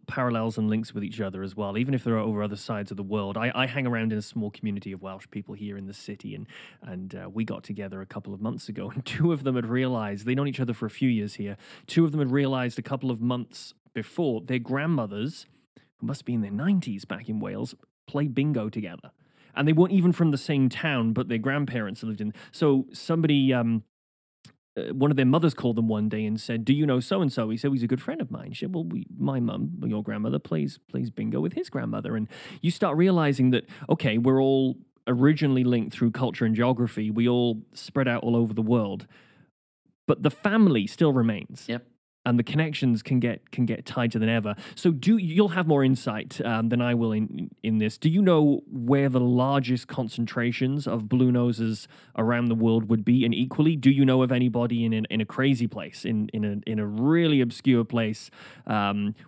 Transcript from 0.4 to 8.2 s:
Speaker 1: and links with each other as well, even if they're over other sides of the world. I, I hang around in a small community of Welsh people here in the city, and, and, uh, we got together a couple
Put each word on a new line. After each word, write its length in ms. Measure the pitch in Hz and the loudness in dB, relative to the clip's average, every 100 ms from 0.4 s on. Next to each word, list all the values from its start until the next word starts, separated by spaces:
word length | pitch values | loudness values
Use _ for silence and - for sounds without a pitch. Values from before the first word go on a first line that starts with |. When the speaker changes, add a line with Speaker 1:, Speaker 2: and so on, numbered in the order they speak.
| 113 110 | -2 -2
Speaker 1:
and 100 | 107 | 0
links 280 | 110 107 107 | 0 -4 -8
with 80 | |
each 180 | 101 110 | -8 -6
other 220 | 98 95 | -6 -6
as 120 | 98 98 | -10 -6
well, 220 | 101 104 | -4 -2
even 160 | 127 | -2
if 100 | 131 | -2
they're 140 | 120 113 | 0 0
over 240 | 110 104 | 0 -2
other 140 | 104 104 | -4 -6
sides 340 | - 107 101 | -8 -6 -6
of 80 | 98 | -8
the 60 | |
world. 340 | 98 104 98 104 | -6 -4 -4 -4
I, 140 | 120 | -4
I 140 | - 131 | -2 -2
hang 180 | 135 127 | -2 -2
around 260 | 117 113 | -2 -2
in 60 | 107 | -4
a 40 | |
small 260 | 104 117 104 | -6 -8 -8
community 420 | - 107 101 98 | -6 -8 -6 -8
of 100 | 95 | -12
Welsh 260 | 95 95 - | -12 -14 -12
people 240 | 104 95 | -12 -12
here 240 | 104 208 196 | -12 -10 -10
in 80 | 196 | -12
the 80 | |
city, 400 | 202 - - 101 | -14 -14 -14 -12
and, 140 | 101 107 - - - | -12 -14 -18 -20 -20
and, 320 | - 92 95 | -14 -12 -12
uh, 160 | 92 92 | -12 -10
we 160 | 104 110 | -6 -6
got 180 | 95 | -8
together 380 | - 101 98 95 | -10 -10 -10 -12
a 60 | 95 | -12
couple 260 | 104 | -14